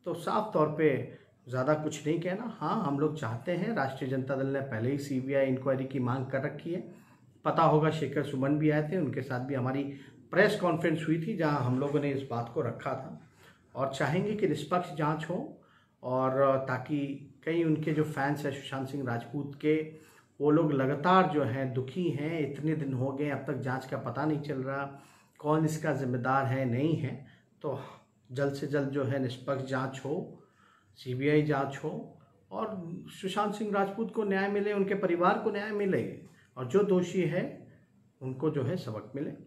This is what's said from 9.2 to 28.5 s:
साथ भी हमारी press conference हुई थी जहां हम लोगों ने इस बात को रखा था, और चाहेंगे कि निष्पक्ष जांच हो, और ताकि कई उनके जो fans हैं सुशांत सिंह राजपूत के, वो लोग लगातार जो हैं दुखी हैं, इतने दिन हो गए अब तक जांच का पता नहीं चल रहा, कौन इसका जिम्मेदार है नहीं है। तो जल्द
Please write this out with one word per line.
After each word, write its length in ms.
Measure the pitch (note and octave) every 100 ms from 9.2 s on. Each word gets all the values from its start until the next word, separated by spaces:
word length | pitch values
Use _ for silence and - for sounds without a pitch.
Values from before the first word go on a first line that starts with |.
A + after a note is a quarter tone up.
साथ 240 | B2+ B2 C3
भी 80 | C3+
हमारी 280 | B2 C#3 C#3 - - - -
press 280 | D#3+ G3+ F3
conference 460 | F3+ D#3+ F3 D#3 -
हुई 140 | D#3+
थी 140 | D#3+ G3
जहां 240 | D#3 C#3+
हम 180 | B2 B2+
लोगों 200 | C#3+ D3
ने 120 | C#3+
इस 160 | C3+ C#3
बात 220 | A#2 A#2+
को 80 | E3
रखा 320 | A#2+ - C#3+
था, 280 | B2+ - - - _ - _ _ A#2+
और 180 | C3+
चाहेंगे 420 | - C#3 F3 G#3 -
कि 120 | E3+
निष्पक्ष 460 | D3 - F3+ - D3+
जांच 280 | D3+ D#3 -
हो, 320 | F#3+ D4 - _ _ _ _
और 640 | B2 B2+ C3 C3 C#3 C3 C3+
ताकि 320 | B2+ - D3 C#3 C#3+ - - -
कई 180 | E3
उनके 300 | D#3+ D3+ E3
जो 100 | D3+ D3+
fans 400 | - C#3 D3 C#3+
हैं 60 |
सुशांत 340 | - - C3+ B2+
सिंह 160 | C#3+ B2+
राजपूत 500 | A#2 - D3 C#3+ C#3
के, 180 | D3+ D#3 D#3 - - - _ _
वो 120 | C#3+
लोग 200 | D#3 D#3
लगातार 540 | C#3 C3 D3 E3 F#3 D#3+
जो 140 | D3+ B2+
हैं 260 | C3 C3
दुखी 360 | B2 A#2+ F#3 E3+
हैं, 280 | C3+ D3+ E3
इतने 340 | C#3+ C#3 D3+ D3+
दिन 180 | C3+
हो 180 | B2+ C3+
गए 180 | C3+ D3
अब 140 | B2+ -
तक 120 | C3
जांच 240 | B2+ B2+ -
का 120 | B2+
पता 260 | B2+ B2+ D3+
नहीं 160 | D3
चल 200 | D3 C3
रहा, 240 | C3 C#3 C#3 - - - _ _
कौन 260 | D3 D#3 D#3
इसका 280 | D#3 D#3+ C3
जिम्मेदार 500 | C3 B2 A#2+ C3+ B2
है 160 | C3 C3
नहीं 280 | A#2 D3+ D#3+
है। 160 | - A#2+ - - _ _
तो 180 | D3+ B2+ - - _ _ _
जल्द 240 | B2+ C#3